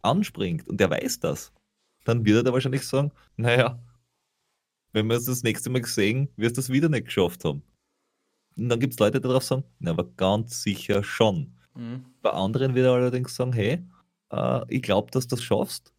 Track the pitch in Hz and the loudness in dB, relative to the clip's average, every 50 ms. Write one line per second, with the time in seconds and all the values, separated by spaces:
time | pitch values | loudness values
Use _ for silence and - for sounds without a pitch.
0 | - 107 139 190 208 - - - 98 90 85 151 - - - 98 101 87 76 - | 2 2 2 2 0 -2 -4 -6 -4 -2 -2 -4 -4 -6 2 2 2 2 2 0
1 | - 262 - - - 82 71 - - - _ _ _ _ _ _ _ _ _ _ | -2 -4 -6 -2 -2 -4 -4 -4 -8 -18 _ _ _ _ _ _ _ _ _ _
2 | _ - 117 120 110 107 104 117 117 127 123 131 131 135 127 139 - - - 135 | _ 0 0 2 4 4 4 6 4 4 2 2 0 0 -4 -4 -4 -2 0 0
3 | 143 147 - _ _ _ _ - 117 120 120 123 123 120 127 - - - _ _ | 0 0 -4 _ _ _ _ -2 2 4 4 4 4 2 0 -6 -16 -20 _ _
4 | _ _ _ _ _ _ _ _ _ _ _ _ _ _ _ _ _ _ _ 110 | _ _ _ _ _ _ _ _ _ _ _ _ _ _ _ _ _ _ _ 0
5 | 107 110 117 120 120 123 127 123 123 117 107 - - 123 127 127 123 - - - | 2 2 0 0 0 -2 -4 0 0 -2 -2 -2 -4 -2 -2 -2 -2 -2 -2 0
6 | 98 101 113 131 143 139 _ - 107 117 120 151 127 127 127 143 160 160 151 117 | 2 2 2 0 -2 -4 _ 0 0 0 0 0 -4 0 0 2 2 2 0 0
7 | - - - - 92 85 - - - 80 69 71 - _ _ _ _ _ _ _ | -2 -2 0 0 0 0 0 -4 -4 -4 -4 -4 -10 _ _ _ _ _ _ _
8 | _ _ _ _ _ _ _ _ _ _ _ - 113 120 120 117 127 131 120 - | _ _ _ _ _ _ _ _ _ _ _ -6 -2 -2 0 0 0 -2 2 2
9 | 107 104 110 135 - 127 127 131 127 - 131 131 135 _ _ _ - 85 82 82 | 2 4 4 2 0 2 0 0 2 0 -2 -2 -4 _ _ _ -4 -4 -2 -2
10 | - - - - 92 92 101 107 113 - - - - 107 98 - - - 104 98 | -4 -6 -4 -2 0 2 2 0 -2 -6 -8 -6 -4 -4 -4 -4 -4 -2 -2 -2
11 | 104 - - - 113 110 101 165 143 - - _ _ _ _ - 120 117 123 127 | -2 -4 0 2 2 2 4 0 -6 -8 -12 _ _ _ _ -14 -12 -10 -10 -12
12 | 127 - _ _ - 110 - - 95 98 110 120 135 131 127 127 127 127 127 123 | -14 -16 _ _ -2 -2 0 0 -2 -2 0 0 0 2 2 4 4 4 4 4
13 | 123 127 123 127 123 123 - - 127 127 123 113 98 107 139 175 175 - - _ | 2 0 0 -2 -4 -6 -4 -4 -4 -2 0 0 0 0 -2 -2 -6 -12 -20 _
14 | _ _ _ _ _ _ - - - - 123 123 - - - 127 127 - 98 98 | _ _ _ _ _ _ -6 -2 0 0 0 -2 -2 -4 -4 -4 0 0 0 0
15 | 110 - - 127 123 - 127 117 - - 104 92 - - - - _ _ _ | 0 -2 -4 -4 -2 -2 -6 -6 -2 -2 -2 -2 -2 -4 -8 -14 _ _ _